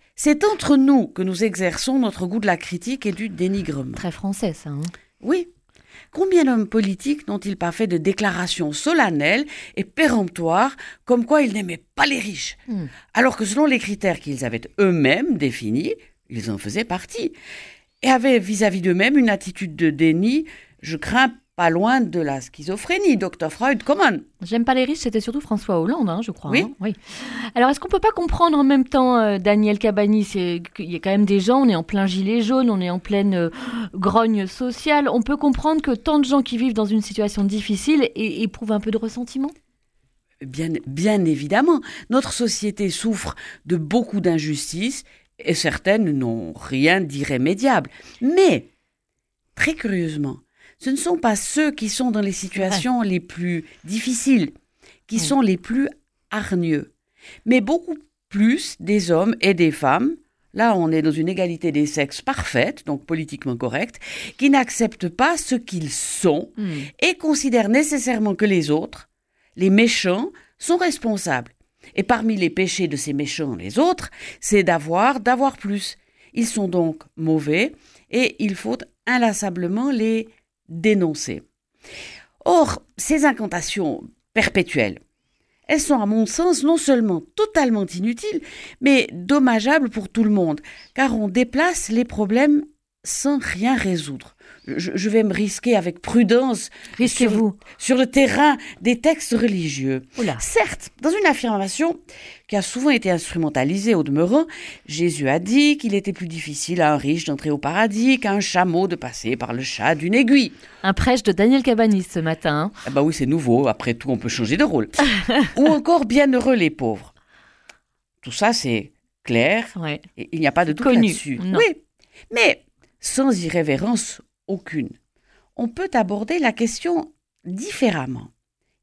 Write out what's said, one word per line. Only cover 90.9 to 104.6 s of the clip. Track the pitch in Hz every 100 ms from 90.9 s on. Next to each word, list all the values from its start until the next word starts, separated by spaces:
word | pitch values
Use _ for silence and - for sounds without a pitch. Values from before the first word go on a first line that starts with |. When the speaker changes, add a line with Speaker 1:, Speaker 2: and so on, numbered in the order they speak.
Speaker 1:
car | - 269 226
on | 202
déplace | 202 247 262 349 339 -
les | 226
problèmes | 240 - 202 233 294 294 - _ _ _
sans | - - 277 285
rien | - 180 233 247
résoudre. | 196 170 143 135 - _ - - -
Je, | 135 175
je | - 208
vais | 220
me | 220
risquer | 180 202 - 247 214
avec | 175 170
prudence | - 240 202 240 262 214 - - - -
Speaker 2:
Risquez-vous. | 247 - 240 214 214 190 - -
Speaker 1:
sur, | - 254
sur |
le | 262
terrain | 269 262 202 294 269 - -
des | 190 240
textes | 320 311 -
religieux. | 233 226 190 160 139 135 131 131 -
Speaker 2:
Oula. | 208 117
Speaker 1:
Certes, | - 453 339 - - -
dans | 285
une | 403 370
affirmation | 294 240 202 190 - 330 - - - - - -
qui | 202
a |
souvent | - 247 285
été | 240 190
instrumentalisée | 170 - 170 156 147 139 196 214 185
au |
demeurant, | 143 143 175 269 320 -